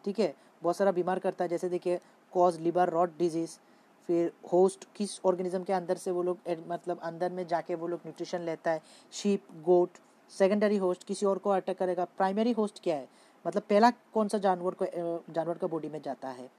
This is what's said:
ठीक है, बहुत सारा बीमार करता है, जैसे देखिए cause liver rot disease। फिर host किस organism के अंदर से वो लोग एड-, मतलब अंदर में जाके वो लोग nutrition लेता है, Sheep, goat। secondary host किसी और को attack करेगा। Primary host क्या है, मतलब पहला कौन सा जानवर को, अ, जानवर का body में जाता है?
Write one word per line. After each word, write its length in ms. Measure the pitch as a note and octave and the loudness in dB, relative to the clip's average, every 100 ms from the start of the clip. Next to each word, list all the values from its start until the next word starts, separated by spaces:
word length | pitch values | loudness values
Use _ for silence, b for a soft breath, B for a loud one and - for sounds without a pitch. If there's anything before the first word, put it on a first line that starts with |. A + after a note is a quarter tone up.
ठीक 140 | G3+ G3+ | -4 0
है, 160 | F3+ - b _ | -2 -2 b _
बहुत 140 | E3+ E3+ | -2 2
सारा 160 | G3+ | 2
बीमार 260 | F3 F3 F#3 | 2 0 0
करता 260 | F#3+ - | -2 -2
है, 40 | F3 | -2
जैसे 200 | E3+ F3+ | -2 -2
देखिए 320 | F3 F3+ F3 b b _ | -2 -2 -2 b b _
cause 280 | F#3 F3+ E3 | 4 4 4
liver 280 | E3 E3+ F3+ | 0 2 2
rot 300 | E3 F3 D3+ | 2 0 0
disease। 400 | F3 E3 E3 - b b b _ - | -2 0 -6 -10 b b b _ -2
फिर 260 | E3+ E3+ - - | 0 0 -4 0
host 360 | F3 F#3+ - - - | 4 4 2 -18 -6
किस 280 | G3+ - | -6 0
organism 400 | F#3+ F3 F#3 F#3 | 0 0 -2 -4
के 80 | F3+ | -2
अंदर 240 | F#3+ E3+ F3+ | -2 0 -4
से 140 | F#3+ | -2
वो 120 | F3 | -2
लोग 160 | F3+ F3 E3+ | -2 -4 -6
एड-, 220 | E3 E3 | -6 -6
मतलब 300 | E3+ F3 F3 | -8 -6 -6
अंदर 340 | E3+ E3 F3+ | -8 -4 -4
में 140 | F3+ F3+ | -4 -4
जाके 280 | E3+ D#3 | -4 -2
वो 120 | F3 E3+ | -6 -4
लोग 140 | E3+ | -6
nutrition 400 | D#3+ D#3 E3+ F3+ | -10 -12 -8 -6
लेता 300 | E3+ D#3 E3+ | -6 -4 -2
है, 120 | D#3+ B B B | -4 B B B
Sheep, 300 | - G3+ G3 - | -4 -2 -2 -4
goat। 380 | E3 D#3 F3 F3 - _ _ _ | -6 4 6 4 -2 _ _ _
secondary 460 | - G3 G#3 G#3 G#3 | 0 2 4 2 2
host 280 | F#3 F3+ | 0 -2
किसी 220 | - G3 G3+ | -6 -2 0
और 120 | F#3+ | 0
को 120 | G#3 | 0
attack 280 | F#3+ F3+ F3 | 0 0 -2
करेगा। 260 | F#3 F3+ | -2 -2
Primary 480 | F3 - F#3+ G3 A3+ | -4 -2 0 2 0
host 300 | A3+ G#3 - | 0 -2 -2
क्या 140 | F3 D3+ | -4 -4
है, 120 | B2+ b b b E3+ | -6 b b b -4
मतलब 160 | G3 | -4
पहला 280 | - G#3 A#3+ | 2 6 6
कौन 380 | B3 _ A3 G#3 | 4 _ -2 0
सा 100 | G#3+ | 0
जानवर 360 | G3 F3+ F3+ | 2 2 -2
को, 100 | F3+ | -2
अ, 380 | F#3 F3 E3+ E3+ D#3+ | -4 -2 -4 -6 -4
जानवर 280 | D#3+ D#3+ E3+ | -4 -4 -4
का 80 | F3+ | -4
body 220 | D#3+ D3+ | -4 -6
में 140 | D3+ | -8
जाता 260 | C#3 B2+ C3 | -8 -8 -10
है? 220 | B2+ B2+ | -12 -16